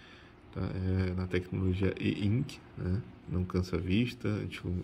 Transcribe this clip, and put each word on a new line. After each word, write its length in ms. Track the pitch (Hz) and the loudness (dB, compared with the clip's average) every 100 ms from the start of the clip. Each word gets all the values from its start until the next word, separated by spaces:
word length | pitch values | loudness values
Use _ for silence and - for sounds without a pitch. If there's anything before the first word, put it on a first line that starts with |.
| - - - - - | -20 -20 -20 -20 -12
tá? 100 | - | -6
É, 520 | 95 92 92 95 92 | -4 -2 2 2 2
na 120 | 92 92 | 0 0
tecnologia 680 | 92 - 98 95 90 95 - | 0 0 0 2 2 2 2
E-Ink, 580 | 101 - 101 120 147 - - - | 0 2 2 2 0 -6 -14 -6
né? 240 | 90 98 - - - | -2 -2 -4 -14 -4
Não 160 | 90 | -2
cansa 320 | 90 90 90 85 | 0 0 0 -2
a 20 | |
vista, 500 | 90 101 120 - 104 | 2 2 2 0 -2
anti-, 320 | 104 98 - 92 90 | -2 -2 -6 -4 -4